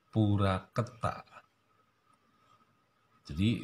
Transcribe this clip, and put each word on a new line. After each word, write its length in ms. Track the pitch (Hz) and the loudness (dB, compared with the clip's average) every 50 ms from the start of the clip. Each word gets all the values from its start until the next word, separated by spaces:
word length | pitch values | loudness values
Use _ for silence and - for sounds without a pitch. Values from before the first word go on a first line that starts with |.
| _ _ | _ _
Purakerta. 1120 | - 110 107 101 101 98 98 98 92 92 - - - 120 113 - - - - - - - - _ - - - _ _ _ _ _ _ _ _ _ _ _ _ _ _ _ _ _ _ _ _ _ _ _ _ _ _ _ _ _ _ _ _ _ _ _ - | 0 2 2 4 4 2 2 2 0 -2 -4 -6 -6 -4 -4 -6 -6 -6 -6 -6 -6 -6 -14 _ -20 -20 -20 _ _ _ _ _ _ _ _ _ _ _ _ _ _ _ _ _ _ _ _ _ _ _ _ _ _ _ _ _ _ _ _ _ _ _ -16
Jadi 400 | - 71 82 101 117 104 - | -10 -4 0 0 0 0 -2